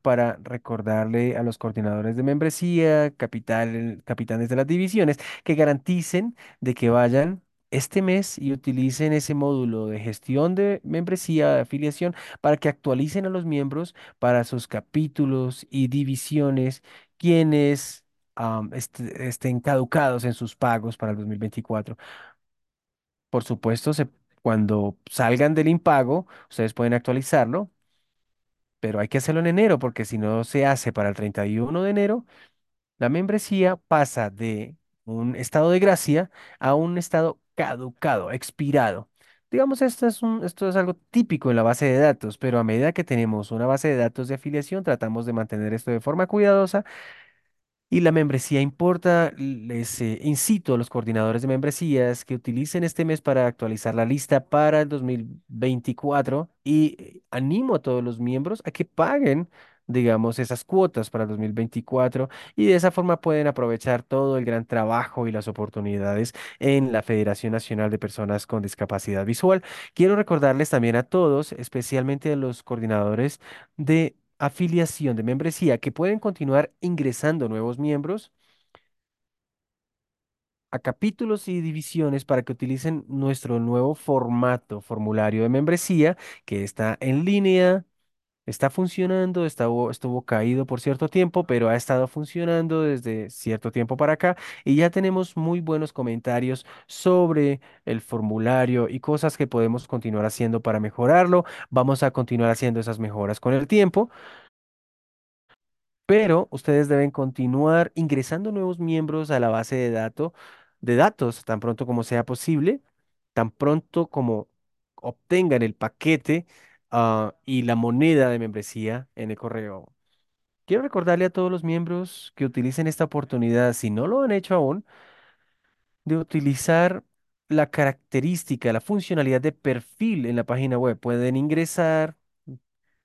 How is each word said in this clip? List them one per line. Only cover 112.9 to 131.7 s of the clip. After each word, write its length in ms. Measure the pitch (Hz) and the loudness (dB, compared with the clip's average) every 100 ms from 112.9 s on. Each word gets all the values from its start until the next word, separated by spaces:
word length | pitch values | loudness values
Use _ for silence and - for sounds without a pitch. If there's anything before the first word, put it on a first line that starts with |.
| _ _ _ _ | _ _ _ _
tan 180 | - 113 | -4 -4
pronto 560 | - 143 160 - 170 160 | -2 0 0 -2 -4 -4
como 380 | 143 123 110 - _ _ _ _ - | -2 -2 -2 -6 _ _ _ _ -14
obtengan 640 | 123 - - 180 180 123 | -12 -12 -2 2 2 2
el 120 | 113 - | 0 -2
paquete, 720 | 110 - 160 156 - 165 - _ _ _ _ | -6 -2 0 0 0 -2 -4 _ _ _ _
ah, 440 | 117 113 110 107 - - | 0 2 2 -2 -8 -4
y 180 | 127 | -2
la 120 | 120 117 | 0 0
moneda 540 | 117 123 160 151 127 | 0 2 4 4 4
de 100 | 117 | 0
membresía 680 | 113 104 - 110 107 123 131 - | -4 -8 -10 -8 -6 -6 -10 -12
en 160 | 110 | -10
el 60 | 107 | -8
correo. 560 | 117 113 107 95 - _ _ _ _ _ _ _ - | -8 -8 -10 -14 -18 _ _ _ _ _ _ _ -2
Quiero 180 | 214 | -2
recordarle 420 | 277 196 170 175 185 | 0 -2 2 2 2
a 60 | |
todos 200 | 185 180 | 0 -2
los 120 | 180 165 | -2 -2
miembros 680 | 170 170 175 180 - - - | -2 -2 -6 -8 -14 -16 -6
que 100 | 135 | -4
utilicen 420 | 127 127 131 160 | -2 -2 -2 -2
esta 180 | 156 160 | -2 -2
oportunidad, 680 | 147 139 123 117 120 123 | -4 -4 -2 2 4 2
si 160 | 117 113 | 0 -2
no 160 | 104 160 | -2 -2
lo 160 | 262 | 0
han 80 | 262 | 0
hecho 240 | 196 - 185 | 0 0 0
aún, 300 | 135 190 - - - _ _ _ _ _ _ _ _ _ 156 | 2 -2 -8 -20 -20 _ _ _ _ _ _ _ _ _ -4
de 120 | 160 | -4
utilizar 880 | - 156 143 131 - 165 170 185 - _ _ _ - | -2 -2 0 0 2 4 4 0 -10 _ _ _ -2
la 200 | 156 147 | 0 2
característica, 1040 | - 139 131 _ 131 156 175 - 127 120 | 2 0 0 _ -2 -2 -4 -6 -2 0
la 80 | 113 | -2
funcionalidad 600 | - 208 - 165 131 127 | -2 -4 -2 -2 2 2
de 100 | 151 | 0
perfil 760 | - 139 120 - - 226 175 117 | -2 -2 -2 -6 -6 -2 -2 -2
en 100 | 120 | -2
la 80 | 117 | -2
página 320 | 123 135 123 | -2 -2 0
web. 220 | 127 107 | 0 -2
Pueden 360 | 120 120 123 131 | -2 0 0 0
ingresar 800 | 151 160 165 | 0 0 -2